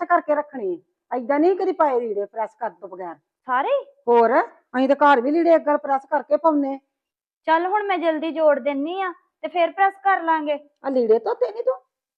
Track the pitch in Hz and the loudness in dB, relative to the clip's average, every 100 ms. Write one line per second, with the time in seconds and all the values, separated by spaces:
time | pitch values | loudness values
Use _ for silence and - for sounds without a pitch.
0 | 349 349 320 294 294 269 196 170 _ _ | 0 0 0 -4 -4 -8 -6 -8 _ _
1 | - 254 233 285 339 381 381 370 302 247 | -10 -8 -2 0 2 2 -2 0 0 0
2 | 233 202 202 220 214 - 226 165 196 185 | -2 -6 -6 -6 -8 -6 -10 -10 -18 -14
3 | 180 156 _ _ - 254 370 554 415 _ | -14 -14 _ _ -4 -2 0 -2 -4 _
4 | - 240 226 277 466 - _ 254 262 277 | 2 4 6 2 0 -8 _ -2 0 4
5 | 294 269 247 320 339 320 285 294 285 269 | 4 4 2 0 4 4 2 -2 0 -4
6 | 285 302 - 294 320 294 277 269 _ _ | -2 -4 0 0 2 2 -2 -6 _ _
7 | _ _ _ _ - 320 359 415 403 359 | _ _ _ _ -2 0 2 -2 -2 -2
8 | 330 311 320 302 311 277 247 277 294 381 | 0 -2 -4 0 2 2 0 -4 -6 -6
9 | 370 339 _ _ 311 339 330 330 392 392 | -8 -10 _ _ -8 -2 -2 2 0 0
10 | 392 370 330 320 294 294 294 _ 269 254 | 0 0 0 -2 -2 -6 -8 _ -4 -2
11 | 226 226 392 480 480 440 508 523 _ _ | 2 2 0 -4 -4 -4 -4 -4 _ _
12 | _ | _